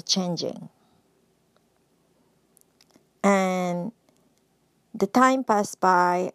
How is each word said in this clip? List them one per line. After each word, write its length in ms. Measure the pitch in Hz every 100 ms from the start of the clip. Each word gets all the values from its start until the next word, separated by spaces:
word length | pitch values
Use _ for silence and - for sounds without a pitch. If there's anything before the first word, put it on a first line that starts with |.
| -
changing? 640 | 190 180 160 - - - _ _ _ _ _ _ _ _ _ _ _ _ _ _ _ _ _ _ _ _ _ _ _ _ _
And 680 | 196 196 190 185 180 175 180 - _ _ _ _ _ _ _ _ _
the 140 | - 196
time 360 | 247 262 262
passed 360 | 254 208 202 -
by, 520 | 185 180 180 180 185